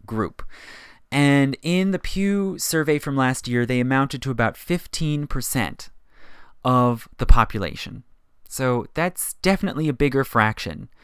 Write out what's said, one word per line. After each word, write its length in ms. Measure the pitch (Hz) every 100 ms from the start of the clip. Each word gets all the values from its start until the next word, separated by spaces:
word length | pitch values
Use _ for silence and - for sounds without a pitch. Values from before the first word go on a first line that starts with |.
group. 380 | - 110 95 - - - - - - - _
And 440 | 139 143 143 139 135
in 300 | 156 180 190
the 60 | 185
Pew 600 | - 190 196 202 196 175
survey 400 | - 160 156 147
from 180 | 147 139
last 300 | 131 127 123
year, 180 | 120
they 160 | 120 127
amounted 420 | 123 135 135 131
to 80 | 135
about 260 | 117 113 -
fifteen 680 | - - - - 151 147 147
percent 640 | 135 - 131 90 - - - _ - - - - -
of 440 | 127 127 123 117 - -
the 80 | 110
population. 760 | 123 110 107 85 - - 151 - - _ _ -
So 380 | - 131 123 -
that's 400 | - 175 - -
definitely 540 | - 185 190 190 151 156
a 40 |
bigger 320 | 131 143 135
fraction 640 | 131 117 110 110 98 78 - -